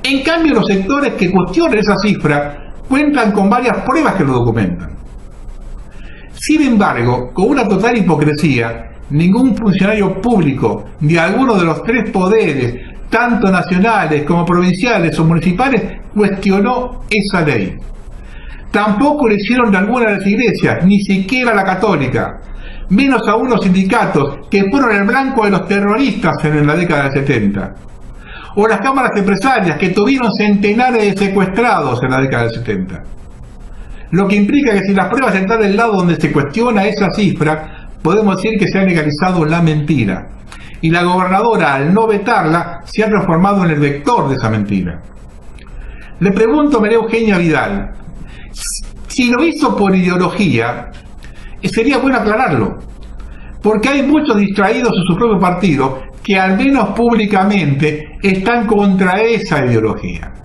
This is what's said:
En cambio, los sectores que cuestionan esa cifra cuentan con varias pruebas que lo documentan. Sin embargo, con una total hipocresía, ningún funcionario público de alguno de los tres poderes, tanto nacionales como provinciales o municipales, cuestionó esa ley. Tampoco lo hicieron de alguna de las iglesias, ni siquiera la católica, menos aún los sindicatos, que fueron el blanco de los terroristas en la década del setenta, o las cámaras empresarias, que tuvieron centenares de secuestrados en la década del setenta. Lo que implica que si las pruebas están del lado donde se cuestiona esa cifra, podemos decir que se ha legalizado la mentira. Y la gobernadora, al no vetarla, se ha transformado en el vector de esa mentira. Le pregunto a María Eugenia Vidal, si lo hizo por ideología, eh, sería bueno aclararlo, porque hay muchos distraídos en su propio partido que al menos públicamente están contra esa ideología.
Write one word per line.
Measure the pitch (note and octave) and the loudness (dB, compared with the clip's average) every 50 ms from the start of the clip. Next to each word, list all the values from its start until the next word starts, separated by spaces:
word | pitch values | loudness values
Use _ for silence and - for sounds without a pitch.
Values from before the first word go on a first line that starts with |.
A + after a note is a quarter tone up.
| - | -2
En | B3+ C4+ C4+ - | 0 -2 0 0
cambio, | D#4+ E4 E4+ E4 D#4 B3+ | 0 0 2 2 2 2
los | A3+ F#3+ - | 2 2 2
sectores | G3 F#3+ F#3+ - C#4 C#4+ C#4+ A#3+ - | 0 0 0 0 0 0 0 -2 0
que | - G3 E3+ | 0 0 2
cuestionan | F#3+ F#3+ F#3 - - E4 E4+ D#4+ B3 G#3 | 2 2 0 2 0 0 2 2 2 0
esa | G3+ G#3+ G3 E3+ | 2 0 0 0
cifra | G3+ G#3+ F#3 - - D3+ D3 C#3+ C#3+ - - - - - - - - - | 2 0 0 0 0 0 0 0 -2 -4 -8 -12 -14 -14 -14 -14 -4 -2
cuentan | C4 C#4 D4 D4 C#4+ C4 A3+ G#3 | 0 2 2 2 2 2 2 2
con | G3 G#3 G3 G3+ | 2 2 2 4
varias | A#3 B3 B3+ A#3 G3+ - | 2 2 2 0 -2 -2
pruebas | - B3 C4 E4 D4+ A#3 - | -2 0 0 2 2 0 0
que | G3 D#3 | 0 0
lo | C3+ B2+ | 0 2
documentan. | A#2+ A#2 A#2+ A2 A2+ G2+ F2+ F2 F2 - - - - - - - - - - - - - - - - - - - - - - - - - - - - - - | 0 0 0 0 0 0 -2 -2 -6 -8 -12 -12 -14 -16 -16 -16 -16 -16 -16 -16 -16 -16 -14 -14 -14 -14 -14 -14 -14 -14 -16 -16 -16 -16 -16 -16 -16 -16 -16
Sin | - - - - D4+ D#4 | -14 -12 -2 0 2 2
embargo, | D4 B3+ A#3+ G#3 G3 D#3+ B2+ A#2+ A#2 A#2+ B2 B2 B2 - - | 4 4 4 4 4 2 2 0 0 0 0 0 -4 -6 -2
con | - F#3 B3 | 0 2 2
una | C#4+ C#4 A3+ G3 | 2 2 2 2
total | G3+ F3 G3+ A#3 A#3 A3+ | 2 2 2 2 2 2
hipocresía, | F#3+ E3 D#3+ C#3+ D3+ D3+ D3 D3 - D#3+ C3 A#2 A2+ A2+ A#2 - - - - - - - | 2 2 2 4 2 0 0 2 2 2 2 2 0 -2 -6 -8 -12 -14 -16 -16 -10 -4
ningún | C#3 D3 E3 F3+ G3+ A#3+ C4 C4 G#3 - | 0 2 4 4 4 4 4 2 2 2
funcionario | A3+ G#3 - F#3+ F#3+ G3+ G#3+ G#3 G3 F3+ - - | 0 0 2 2 2 2 2 2 0 0 -2 -2
público | - A#3+ A#3 G3+ E3 C#3+ C3 B2+ B2 A2 G2+ - - - - - | 0 2 2 4 4 2 0 0 0 0 -2 -2 -6 -12 -8 -2
de | D3+ D3 E3 E3+ | 0 2 2 4
alguno | D#3+ F3+ G3+ B3 C4+ B3 A3 | 2 2 2 2 2 2 2
de | F#3+ F3 | 2 2
los | E3 D#3 - - | 2 0 -2 -2
tres | A3 A#3 B3+ G3+ - | -2 0 0 0 0
poderes, | - G3 F#3 F#3 G#3+ A3 G#3 E3+ C#3+ C3 B2 A#2 A#2+ - - - - - - - | 0 0 2 4 4 4 4 2 0 0 -2 -2 -4 -6 -10 -12 -14 -14 -8 -2
tanto | - A3+ A#3+ A#3+ A#3 G3+ - G3 | 0 0 2 2 2 2 2 2
nacionales | F#3+ F3+ D#3 - F#3 F3+ F#3+ A#3 A3+ G3+ F3 D#3 D#3 D3 D3 | 2 2 0 0 2 2 4 4 2 2 0 0 0 -2 0
como | C#3+ E3+ E3+ E3+ | 0 0 0 2
provinciales | E3 F3 F3 F3+ F#3 F3+ - - A#3+ A#3 G3+ E3+ E3 - - | 2 2 2 4 2 2 2 0 0 0 2 0 0 0 2
o | D#3+ | 2
municipales, | D#3+ E3+ E3+ C#3+ F#3 F3 F#3 B3+ C4+ C4+ G3+ - - - - - - - | 2 2 2 2 0 0 2 0 0 0 0 -2 -2 -8 -10 -14 -6 0
cuestionó | G#3 G#3 G3 G3 - - G3 F#3+ G3 G3+ B3 B3+ B3 B3+ - - - - - | 0 2 2 0 0 0 0 2 2 2 2 0 -2 -4 -6 -8 -10 -6 -2
esa | G#3 G#3+ G3 - - F3+ | -2 -2 0 0 0 0
ley. | D#3+ D3+ C3 A2 G2 F2 - - - - - - - - - - - - - - - - - - - - | 0 2 0 0 -2 -4 -6 -10 -12 -12 -14 -14 -14 -16 -16 -16 -16 -16 -18 -16 -16 -16 -16 -14 -14 -2
Tampoco | - G#3 G#3+ G#3+ G3+ G3+ C#4 D4 D4 D4 C#4 A3+ | 0 0 2 2 2 2 2 2 2 2 2 2
lo | G#3 | 2
hicieron | G3 - - A#3+ B3+ A#3+ A3 | 0 0 0 2 2 4 4
de | G3 F#3 | 4 2
alguna | F#3+ G#3+ B3 B3+ A#3 | 2 0 0 0 2
de | A3 G3+ F#3 | 0 0 0
las | F#3+ | 0
iglesias, | G3+ G3+ B3 B3+ A3 - - - C3 A2 A2+ E3 | 0 0 2 2 0 0 2 0 0 0 2 4
ni | F#3 G3+ G3 | 4 4 4
siquiera | - - G3 F#3+ F#3+ - C4 B3+ B3 A#3+ A3 | 2 0 -2 -2 0 -2 -2 0 0 0 0
la | G3 F#3+ | 0 0
católica, | F#3+ F#3 F#3 A3+ G#3+ F#3 D3 C3+ A#2 A2 A2+ F#2+ - - - - - - - - - - - - - | 0 0 0 0 0 0 0 0 -2 -2 -2 -4 -4 -8 -12 -14 -14 -14 -14 -12 -12 -12 -12 -4 0
menos | F3+ G#3+ C#4 C#4 C4+ A3+ - G3+ | 2 2 4 4 2 2 0 0
aún | G#3+ A3+ C4 B3+ | 0 0 2 0
los | A#3 F#3+ | 0 2
sindicatos, | - G3+ F3+ F#3+ F#3+ F#3+ G#3+ A#3 G3+ E3 - D#3 C3+ A2+ - - - - | 2 2 2 2 2 2 2 0 0 0 0 0 0 0 -4 -8 -8 -2
que | - G3 G3 G3 | 0 2 2 2
fueron | A#3 C#4 C4+ A#3 G#3+ | 2 2 2 2 2
el | G3+ G3+ | 2 2
blanco | G3+ A#3 C4 C4+ C4 - A3+ G#3+ | 2 2 0 0 0 0 0 2
de | G3+ | 2
los | G3 F3 - - | 2 0 0 0
terroristas | G3+ G3+ G3+ G3+ G#3 A3+ C#4 B3 G3 - - E3 C#3 - - | -2 0 0 0 2 2 2 0 0 0 -2 -2 -2 0 -2
en | D3+ D3+ D3+ D3 | 0 2 2 2
la | D3 D3+ E3+ | 2 2 0
década | F3+ E3 D#3+ C#3+ C#3 C3+ | 0 0 0 0 0 0
del | |
setenta, | C#3 D3 C3+ C#3 C3+ A2+ G#2 G2+ G2 G2 F2+ - - - - - - - - - - - - - - - - - - | -2 -2 0 0 0 2 2 0 0 -2 -6 -6 -10 -14 -16 -18 -18 -16 -16 -16 -16 -16 -18 -18 -18 -16 -16 -6 -2
o | - G#3 | 0 2
las | A3+ A3 - | 2 2 0
cámaras | - C4+ C4 C4+ B3 A#3 - G#3+ | 0 0 0 0 0 0 0 0
empresarias, | F#3+ F#3+ G3+ F3+ - C4+ C4 A#3 F#3+ F3 D3+ C#3+ | 0 0 0 0 2 2 2 2 2 0 0 0
que | F#3+ F3 | -2 0
tuvieron | F3+ G#3 G3+ B3+ C#4 C4 B3 F3+ | 2 2 2 2 2 2 0 0
centenares | - - G#3 G#3 G#3 G3 G3+ G#3 G#3 A#3 B3+ B3+ A#3+ A3+ G#3+ | 0 0 0 2 2 2 2 2 2 2 2 2 2 2 2
de | G3+ F#3 G3 G3+ | 2 2 0 0
secuestrados | G3 F#3+ G3+ F#3+ - - - A#3 B3 G#3 F3 - C3 B2 A#2 | 0 2 2 0 2 0 0 2 2 2 2 0 -2 -2 -2
en | C3 C3 | -2 0
la | C3 C3 | 0 0
década | C3+ C3+ C3+ A#2+ A#2 | 0 0 0 0 -2
del | A#2 A#2 | -2 -2
setenta. | - A#2 - G#2 F#2 F#2 F#2 F#2 - - - - - - - - - - - - - - - - - - - - - - - | -4 -4 -4 -4 -4 -4 -6 -8 -12 -12 -12 -14 -14 -16 -16 -16 -18 -18 -18 -18 -18 -18 -16 -14 -14 -14 -14 -14 -14 -8 -2
Lo | - F3 G3+ | 0 0 2
que | F#3 G#3 G#3 | 2 2 2
implica | G3+ G3+ C#4+ C#4+ C4+ A#3 | 2 2 2 2 2 2
que | G#3 G3 F#3 | 2 0 0
si | G3 G3 | 2 2
las | F#3+ F3+ F#3 | 0 2 0
pruebas | - C4+ C4+ A3+ F#3 | 0 0 0 0 0
están | F#3+ F#3+ F#3+ A3+ A3 | 0 0 0 2 2
del | G#3+ G3 F#3+ | 2 2 2
lado | G#3 A#3 A#3 G#3+ F#3+ | 2 2 2 2 2
donde | F3 F3 E3 | 2 2 2
se | D3 - C#3+ | 2 0 0
cuestiona | - C#3+ C3+ - - A3 A#3 B3 A3+ G3+ G3 | 2 0 0 0 -2 0 0 2 2 2 0
esa | G#3 - - G3 F3 | 0 0 0 -2 -2
cifra, | - G#3 G#3 F3 C#3 - D#3 D3+ D#3 D#3 - - - - - - - - | 0 0 0 0 0 0 0 0 0 -2 -6 -12 -14 -16 -16 -16 -16 -4
podemos | - D#3 F3+ G#3+ G#3+ G3+ F#3 F#3 | -2 2 2 2 2 2 0 0
decir | - A3 A3 G3+ | -2 -2 0 0
que | G#3 G3 | 0 0
se | - F#3+ | 0 0
ha | F#3+ | 0
legalizado | F#3+ F3 E3 D3+ D3+ D3 - G3 F#3+ F3+ E3+ D#3 | 2 2 0 0 -2 -2 -2 -2 0 0 0 0
la | D3+ E3 F3 | 0 0 2
mentira. | E3+ D#3+ D3+ D3+ D3 - E3 C3 A2+ G2 F#2 F#2 - - - - - - - - - - - - | 2 2 2 0 0 0 0 0 2 0 -2 -6 -8 -14 -16 -18 -18 -18 -18 -18 -18 -16 -14 -4
Y | - E3 | -2 0
la | E3 F3 F3 | 2 2 2
gobernadora, | F3+ F3+ F#3 F3+ F#3 F#3+ - A#3 A#3+ A3 F#3+ E3 D3 C#3 | 2 0 0 0 2 2 2 2 2 2 2 2 2 0
al | C3+ C#3 D#3 F#3 | 0 2 2 2
no | A3 A3+ A3 | 2 4 2
vetarla, | G#3 G3 - - A#3 G3+ E3 D#3 D#3+ F3 E3+ - - - - | 2 0 0 0 0 2 2 2 0 0 -2 -4 -10 -12 -12
se | - - - G#3+ | -8 -2 0 0
ha | G#3+ | 2
transformado | G#3+ G3+ - - E3 E3 F#3 G3+ G3+ G3 F3+ | 2 0 2 2 2 2 4 2 2 2 2
en | E3 | 2
el | D#3 C#3+ | 2 2
vector | D3 C#3+ C#3+ C3+ - - - - D3 C3+ | 2 0 0 0 0 0 2 2 0 0
de | C3+ | -2
esa | - - A2 | -2 -2 -2
mentira. | A2 A2 G2+ G2+ G2+ G2 F2 F2 D#2+ E2 - - - - - - - - - - - - - - - - - - - - - - - - | 0 -2 -2 0 -2 -2 -2 -4 -8 -10 -14 -16 -18 -18 -18 -18 -20 -18 -18 -18 -18 -18 -18 -16 -16 -14 -14 -14 -16 -16 -16 -16 -6 -2
Le | E3+ G3 | 0 0
pregunto | F#3+ F#3+ A3 A#3 D4 D4+ D4 C#4+ - A3+ | 4 4 2 4 4 2 2 2 2 2
a | |
María | G#3 G#3 A3+ A#3 | 2 4 2 2
Eugenia | A3 A3+ A3 A3+ A3+ G#3+ G3 F3 | 2 2 0 0 2 2 2 2
Vidal, | F3 E3 D3+ C3+ A2+ G2+ G2+ G2+ G2+ - - - - - - - - - - - - - - - - - - - - - - - - - | 2 2 2 2 0 -2 -4 -4 -6 -6 -10 -12 -14 -14 -14 -14 -14 -14 -16 -16 -16 -16 -12 -10 -10 -8 -8 -8 -10 -12 -12 -14 -14 -8
si | - - B3+ A#3+ | -2 0 0 2
lo | A#3+ A#3+ D#4 | 2 2 2
hizo | E4+ D4 - - B3 - - | 0 0 0 0 0 2 2
por | G3+ G3 G3 | 2 2 2
ideología, | F#3 F3+ F3+ F3 F3 F#3 F3 - - G#3+ E3+ B2 A2+ A2+ A#2+ D#3 - - - - - - - - - - - - - - - - - | 2 2 2 2 0 0 0 0 0 0 2 2 0 0 -2 -4 -6 -10 -14 -16 -16 -18 -18 -18 -16 -16 -16 -16 -16 -16 -16 -14 -8
eh, | - F#3 | -6 -4
sería | - A3+ A3+ C#4 C#4 A#3 | 0 2 2 2 2 2
bueno | B3 C#4 C4 A#3 | 2 2 2 2
aclararlo, | G3 G#3 G#3 A3+ C4 A3 D#3 A#2 G#2 F#2 - - - - - - - - - - - - - - - - - - | 2 0 0 2 0 0 0 0 0 -2 -4 -8 -12 -16 -16 -16 -16 -16 -14 -14 -14 -14 -14 -16 -16 -14 -14 -2
porque | - G#3 A3 G3+ - C4 | 0 0 2 2 2 0
hay | C#4+ C#4+ B3 | 2 2 2
muchos | C#4 D4 D#4 - - A3+ | 4 4 2 4 2 2
distraídos | G3+ G3+ G3 G3 G#3 G3+ G3 A#3+ C4 B3 A3+ - F#3+ | 2 2 2 2 2 2 2 2 2 0 0 0 0
en | E3 | 2
su | - E3+ | 0 2
propio | F#3 A#3+ A#3 G#3+ F3+ | 2 2 2 2 2
partido | F#3 F3+ F3 F3 - F#3+ D3 C3 C3 C3 C3 - - - - - - | 2 2 0 2 2 0 2 2 0 -2 -2 -6 -10 -14 -16 -12 -4
que | - G3 F#3+ | -2 0 2
al | F#3+ F#3+ G3 G3+ | 2 2 2 2
menos | C4 C4+ C#4 B3+ G#3+ G3+ | 2 2 2 2 0 0
públicamente | - A3+ A#3 A#3 A#3 A3 G#3+ G3+ G#3+ F#3+ F#3+ G#3 G#3 G3 E3 C#3+ C#3 C#3 D3+ D3+ D3 - - - - - | 0 0 2 2 2 2 2 2 2 2 2 2 2 2 2 0 0 2 0 0 0 -2 -10 -12 -12 -4
están | - G3 F#3+ F#3 - A#3 A#3+ A#3+ G#3+ | 0 0 0 0 0 0 0 0 2
contra | G3 G#3+ G3+ G3+ G3 F#3+ F#3+ F#3+ F#3 F3+ G3 | 2 2 2 4 2 2 2 2 2 2 2
esa | A3 A#3 A#3 G3 - - F3 C#3+ C3 | 2 0 0 0 -2 -2 -2 0 0
ideología. | B2 A#2 A2+ G#2+ G#2+ G2 - - F#2 E2+ - - - - - | 2 2 2 2 0 -2 -4 -6 -8 -8 -8 -10 -12 -16 -16